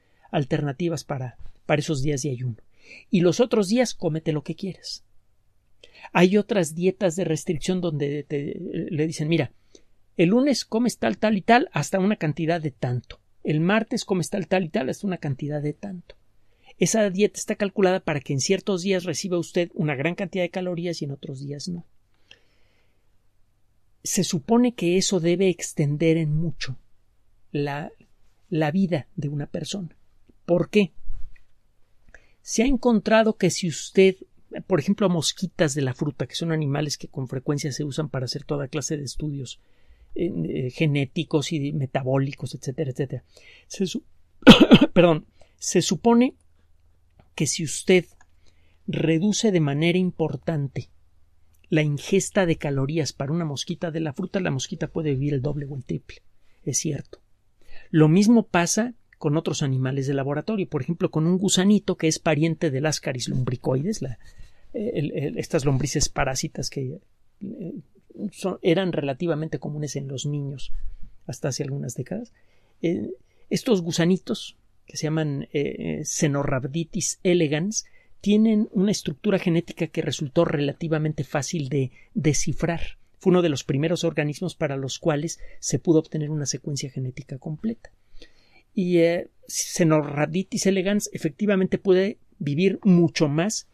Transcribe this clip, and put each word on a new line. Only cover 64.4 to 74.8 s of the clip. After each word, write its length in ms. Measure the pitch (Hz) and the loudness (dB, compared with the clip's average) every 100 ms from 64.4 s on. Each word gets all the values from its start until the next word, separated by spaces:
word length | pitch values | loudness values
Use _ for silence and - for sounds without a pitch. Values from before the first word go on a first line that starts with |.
| - - - | -20 -20 -12
el, 360 | 233 208 170 147 - | -6 -4 -4 -4 -4
el, 220 | 139 - | -6 -6
estas 260 | - 165 | -4 -2
lombrices 440 | 139 127 143 151 135 | 0 0 0 -2 -2
parásitas 640 | - 139 131 151 - 131 | 0 -2 -2 -6 -6 -8
que, 300 | - 131 165 _ _ _ - | -6 -8 -10 _ _ _ -16
eh, 320 | - - 175 233 - _ _ - 202 | -14 -12 -12 -12 -16 _ _ -10 -10
son, 280 | - 190 - | -6 -6 -2
eran 300 | 185 165 185 | 2 2 2
relativamente 640 | 160 143 135 170 151 156 143 | -2 -4 -4 -2 -2 -4 -6
comunes 380 | 147 147 151 143 | -8 -8 -6 -8
en 120 | 139 | -8
los 180 | 135 147 | -6 -4
niños 460 | 147 139 139 - - - - - - - | -4 -6 -6 -2 0 0 -4 -10 -10 -12
hasta 220 | - 143 | -6 -6
hace 140 | - | -4
algunas 320 | 139 143 143 | -6 -6 -8
décadas. 380 | - 131 214 247 _ _ _ _ - | -8 -8 -8 -10 _ _ _ _ -6
Eh, 280 | 165 175 220 - _ _ - | -4 -2 -6 -12 _ _ -4
estos 320 | - - 196 | -2 2 0
gusanitos, 760 | 170 165 170 185 - 110 - - _ _ | 0 2 2 2 0 -8 -8 -18 _ _